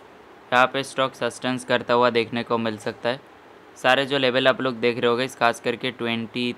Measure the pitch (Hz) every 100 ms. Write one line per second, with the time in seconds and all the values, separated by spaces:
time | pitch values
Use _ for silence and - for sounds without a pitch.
0 | - - - - - 123 127 135 - -
1 | 131 - 120 - 127 127 123 120 - 120
2 | 123 117 107 120 113 117 113 107 117 101
3 | 120 135 - - - - - - 127 131
4 | 135 139 131 127 131 123 131 113 120 117
5 | 120 120 131 - 117 117 127 117 131 120
6 | 117 113 113 123 120